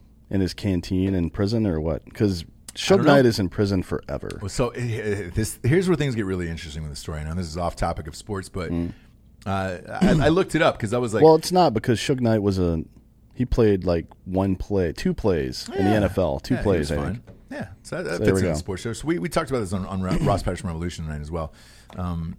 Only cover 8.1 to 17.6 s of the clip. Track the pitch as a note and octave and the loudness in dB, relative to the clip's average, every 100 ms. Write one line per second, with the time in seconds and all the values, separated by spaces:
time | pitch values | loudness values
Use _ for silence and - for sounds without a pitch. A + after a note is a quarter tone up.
8.1 | - - G2 F#2 F#2+ E2 E2+ E2+ - - | -12 -8 -8 -8 -8 -4 -4 -4 -8 -20
9.1 | - - - G2 G2 F#2+ F2 - G#2 - | -20 -20 -12 -6 -4 -4 -6 -8 0 2
10.1 | D3+ C#3+ E3+ F3+ D#3 D#3+ - G#2 B2 A#2+ | 4 4 2 2 2 2 2 -2 -2 0
11.1 | G#2 D#3 D#3+ - F3+ E3 A2+ - A2+ - | 6 8 8 4 4 4 4 2 2 2
12.1 | C3 A#2 A2+ G2+ F#2+ F2 D#2+ - - - | 2 4 4 4 2 2 0 -4 -12 -20
13.1 | _ - - B2 - A2 F#2+ F2 E2+ - | _ -10 -4 0 4 6 4 2 0 -2
14.1 | - - F#2 G2 F#2+ - G2+ E2+ - F#3 | -12 -4 0 0 0 -2 0 0 0 -2
15.1 | E3+ G#2+ E2 C2 A#1+ - G4 F#2+ G#2+ F#2+ | 0 0 0 -2 -6 -6 0 2 4 2
16.1 | F#2+ E2+ C#2 - B2 G#2 F2 D2 C#2+ D#2 | 0 0 -2 -2 -2 2 2 0 -2 -4
17.1 | A#2 - - - C#4 | -6 -12 -20 -12 -10